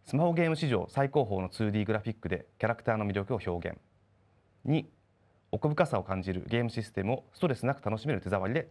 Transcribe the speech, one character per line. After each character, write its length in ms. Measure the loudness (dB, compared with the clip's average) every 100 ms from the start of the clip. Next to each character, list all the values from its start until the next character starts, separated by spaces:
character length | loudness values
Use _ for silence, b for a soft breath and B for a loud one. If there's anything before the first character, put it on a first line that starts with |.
| -2
ス 100 | 2
マ 80 |
ホ 80 | 2
ゲ 120 | 4
ー 40 | 2
ム 80 | 2
史 120 | 2
上 180 | 0 0
最 220 | 0 2
高 160 | 2 2
峰 120 | 0
の 80 | -2
ツ 140 | 0
ー 60 | 0
デ 100 | 2
ィ 20 |
ー 40 | 2
グ 60 |
ラ 80 | 0
フ 60 | -2
ィ 60 |
ッ 20 | -6
ク 120 | -4
で 160 | -4 -6 -2
キ 60 |
ャ 40 | -2
ラ 60 | 0
ク 60 |
タ 100 | 0
ー 40 | 0
の 100 | 0
魅 60 |
力 220 | -2 -2
を 60 | -4 -2
表 220 | -4 -4
現。 100 | -10 _ _ _ _ _ _ _ _
二、 240 | 0 0 -2 _ _ _ _ _ -8
奥 160 | -2 0
深 160 | 2
さ 140 | 2 0
を 60 |
感 180 | -2 -4
じ 100 | -2
る 140 | -4 0
ゲ 120 | 0
ー 20 |
ム 60 | 0
シ 120 | -4
ス 80 | -6
テ 100 | -4
ム 100 | -2
を 120 | -4 -6
ス 60 | -2
ト 80 | -2
レ 60 |
ス 120 | 0 -2
な 80 |
く 80 | -2
楽 180 | -2 -2
し 80 | -2
め 60 |
る 80 | -2
手 80 | 0
触 180 | 0 0
り 60 |
で 160 | -2 -4